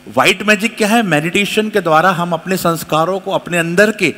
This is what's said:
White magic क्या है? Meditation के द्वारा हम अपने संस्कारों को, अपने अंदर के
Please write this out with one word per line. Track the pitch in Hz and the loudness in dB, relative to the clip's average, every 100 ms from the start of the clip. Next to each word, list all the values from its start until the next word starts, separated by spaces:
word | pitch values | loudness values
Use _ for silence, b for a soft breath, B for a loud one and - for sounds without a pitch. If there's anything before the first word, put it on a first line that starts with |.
| - | -6
White | 113 147 202 | 2 2 2
magic | 214 208 226 226 | 0 0 -2 -2
क्या | 208 | 0
है? | 233 | 2
Meditation | 202 151 170 202 202 214 214 | 2 0 0 -2 0 -2 -2
के | 208 | -2
द्वारा | 170 156 185 | 2 4 4
हम | 170 175 | 0 -2
अपने | 165 180 185 | -4 -4 -2
संस्कारों | 170 160 - 156 165 190 | -2 -4 -2 -2 0 -4
को, | 196 | -4
अपने | 165 160 170 | -6 -2 -4
अंदर | 165 180 214 | 0 2 2
के | 220 165 | 2 -2